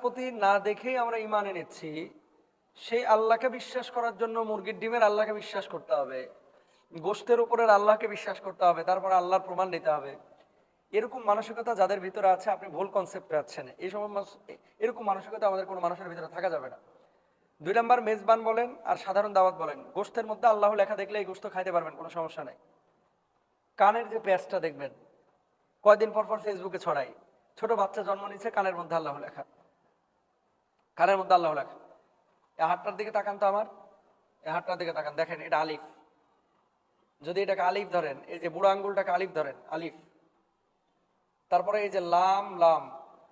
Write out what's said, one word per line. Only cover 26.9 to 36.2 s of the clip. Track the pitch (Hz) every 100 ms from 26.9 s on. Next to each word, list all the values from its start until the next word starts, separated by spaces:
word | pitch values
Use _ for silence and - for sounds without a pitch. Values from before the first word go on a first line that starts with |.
| 143 123 - _ _ _ -
ছোট | 220
বাচ্চা | 214 196 208
জন্ম | 196 196 202
নিচ্ছে, | 196 220
কানের | 214 190 175
মধ্যে | 170 165
আল্লাহ | 151 143
লেখা, | - - - _ _ _ _ _ _ _ _ _ _ _ _ _ _ -
কানের | 180 196
মধ্যে | 185
আল্লাহ | 185 165
লেখা। | 151 131 - - - _ _ _ _ _ -
এই | 160
হাতটার | 180 190 208
দিকে | 214
তাকান | 214 202 202
তো | 202
আমার, | 202 220 - - _ _ _ _ _
এই | 156
হাতটার | 165 180 180
দিকে | 170
তাকান, | 156 151 147
দেখেন | 160 160
এটা | 151 160
আলিফ। | 160 151 - - _ _